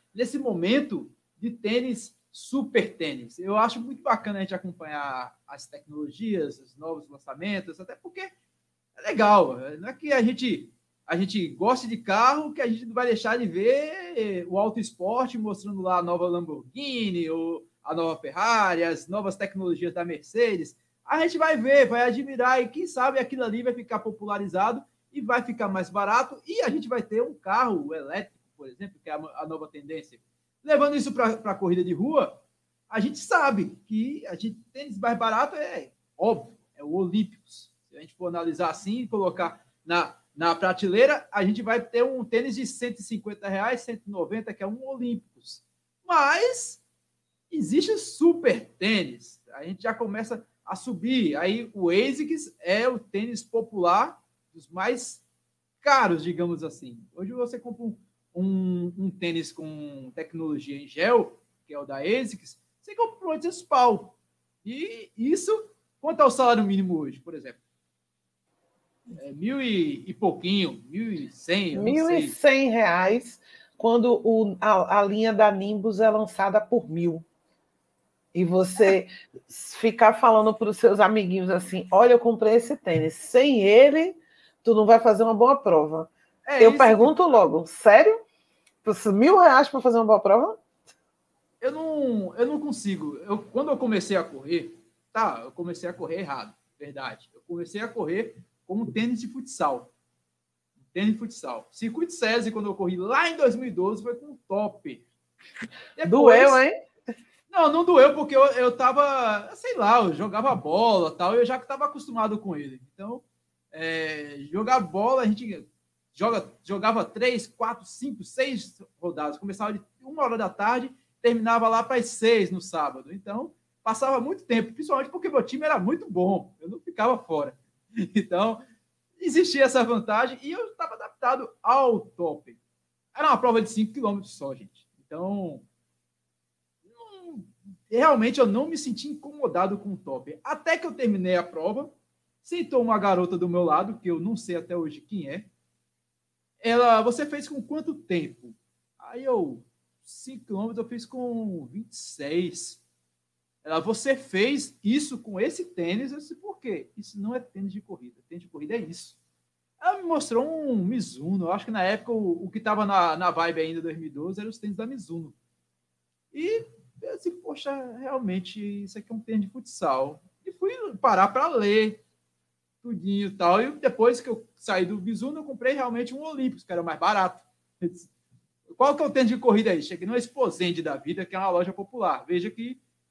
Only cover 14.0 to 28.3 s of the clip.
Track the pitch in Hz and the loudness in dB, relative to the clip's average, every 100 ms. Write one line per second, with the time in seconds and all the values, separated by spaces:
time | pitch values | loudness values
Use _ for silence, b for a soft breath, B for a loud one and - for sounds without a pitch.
14 | 349 311 214 185 175 185 214 220 - - | -10 -6 -4 -6 -4 -2 -2 -2 -8 -6
15 | 185 240 254 247 214 196 202 196 185 180 | -4 -2 -2 -4 -6 -8 -10 0 2 2
16 | 175 175 180 175 165 147 127 247 285 247 | 2 0 0 -2 -4 -10 -12 -10 -6 -4
17 | 214 175 160 165 165 165 - _ 143 160 | -2 -2 -2 -4 -4 -6 -10 _ -8 -4
18 | 165 156 139 165 220 226 196 170 170 156 | -2 -4 -8 -2 2 2 2 2 0 -2
19 | - 202 196 190 196 190 180 170 175 175 | -6 -6 -6 -6 -8 -6 -4 -4 -4 -6
20 | 170 160 - 220 233 185 151 - _ _ | -8 -8 -6 -2 0 0 -6 -14 _ _
21 | - 311 330 330 320 302 247 277 233 240 | -4 -2 0 0 0 2 4 6 6 4
22 | 247 226 277 262 247 262 240 302 349 262 | 0 0 -4 0 2 2 0 -4 -8 -2
23 | 262 269 254 262 233 226 240 240 220 220 | 0 0 -4 -4 -4 -4 -4 -6 -6 -8
24 | 226 - 202 202 196 180 214 247 - _ | -6 -10 -8 -6 -4 0 0 -2 -10 _
25 | _ 285 220 247 247 - 208 190 180 202 | _ -10 -2 -2 -2 -6 -4 -4 -4 -4
26 | 202 233 269 277 - 427 269 311 220 240 | 0 0 0 -8 -8 -4 -2 -2 -4 -6
27 | - 220 247 - 190 214 247 180 143 160 | -4 -2 -2 -4 -2 0 0 -2 -4 -10
28 | 139 185 202 | -10 -10 -10